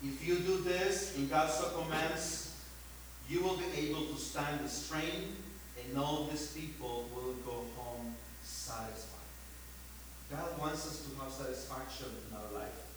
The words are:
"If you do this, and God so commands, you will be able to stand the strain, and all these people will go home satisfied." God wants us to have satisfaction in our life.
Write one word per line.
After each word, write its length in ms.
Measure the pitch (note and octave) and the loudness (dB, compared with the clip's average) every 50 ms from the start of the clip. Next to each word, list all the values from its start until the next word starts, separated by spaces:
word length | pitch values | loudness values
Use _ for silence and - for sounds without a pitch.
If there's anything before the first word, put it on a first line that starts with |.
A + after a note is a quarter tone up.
| C#3 | 0
"If 220 | C#3 C#3 C3+ D3 | -2 -2 0 4
you 140 | E3+ F3+ F3+ | 4 4 6
do 180 | F3+ F#3 F#3+ F#3 | 6 6 4 4
this, 580 | F3 F3 F3+ F3+ F#3+ F#3+ - - - - D3+ | 6 4 6 6 6 6 4 4 2 0 2
and 140 | C#3 C#3 C3+ | 2 2 6
God 220 | D#3+ D3+ D#3 D#3+ | 8 8 8 8
so 180 | D#3+ - - - E3+ E3+ | 6 4 4 2 2 0
commands, 760 | E3+ D#3+ D#3+ D#3 D#3+ D#3+ - E3+ - - - - - - - - - - - - - - - - - - - - - - | 0 2 4 4 4 4 2 2 0 0 0 0 -2 -4 -6 -8 -10 -10 -12 -12 -12 -12 -12 -12 -12 -12 -12 -12 -6 2
you 120 | D3 F3 | 4 6
will 160 | F3+ F#3 F3+ - | 6 6 4 4
be 300 | - E3+ D#3 D3 D3+ D3 | 2 2 2 2 4 4
able 200 | D3 - - - | 4 2 2 0
to 100 | - - | 0 -2
stand 480 | - - - D3+ C#3+ D3 D3 C#3+ - | -2 -2 0 2 2 2 2 2 0
the 40 | - | 0
strain, 680 | - - - - D3+ D#3 D#3 E3 - F#3+ - - - - - - - - - - - E3 - | 0 -2 -2 0 0 2 2 2 0 0 -2 -2 -4 -6 -6 -8 -8 -10 -10 -10 -8 -8 -6
and 120 | C#3 C3+ C#3 | -2 2 2
all 300 | C#3+ D3 D3+ D3+ D3+ D3 | 4 4 4 4 2 2
these 200 | D3+ D3+ D3+ - | 0 0 -2 -2
people 580 | - D#3 D#3+ D3+ C#3 - C#3 B2 A#2+ A#2+ A#2+ A#2 A#2+ | -4 -4 -4 -4 -4 -4 -4 -2 -2 -2 -2 -2 -4
will 220 | B2 B2+ B2+ B2+ B2 - | -2 -2 -2 -2 -2 -2
go 200 | B2 A#2+ A#2+ A#2 A#2 A2+ B2 | -2 -2 -2 -2 -4 -4 -6
home 380 | B2 A#2+ A#2+ A#2+ A#2 A#2 A#2 A#2 - - - - - | -4 -4 -4 -4 -4 -4 -4 -6 -8 -10 -12 -10 -8
satisfied." 640 | - - - - B2 A#2 A2+ A2+ A2 A2 A2+ A2 - - - - - - - - - - - - - - - - - - - - - - - - - | -8 -6 -6 -4 -4 -4 -4 -4 -4 -4 -6 -8 -8 -8 -10 -10 -12 -12 -12 -12 -12 -12 -12 -12 -12 -12 -12 -12 -12 -12 -12 -12 -12 -12 -12 -8 -6
God 260 | C#3+ D3 E3 E3+ E3 D3+ | -4 -2 -2 -2 -2 0
wants 300 | D3 D3+ D#3 - - D3+ | 0 0 0 0 -2 -4
us 160 | C#3+ D3 D3 | -4 -4 -6
to 180 | C#3 C3+ C#3 | -6 -4 -4
have 80 | C#3 C3+ | -4 -6
satisfaction 800 | C3+ - C#3 B2+ B2+ B2+ - C#3 C3+ C3 C3+ - - - C#3 B2+ | -4 -4 -2 -2 -2 -2 -4 -4 -4 -4 -4 -4 -6 -6 -6 -6
in 300 | A2 G#2+ A2 A2+ A2+ G#2+ | -6 -6 -8 -6 -6 -6
our 240 | G#2+ G#2+ G#2 G#2 | -6 -4 -4 -4
life. 260 | G#2+ G#2+ - - - - - | -4 -4 -6 -8 -8 -10 -10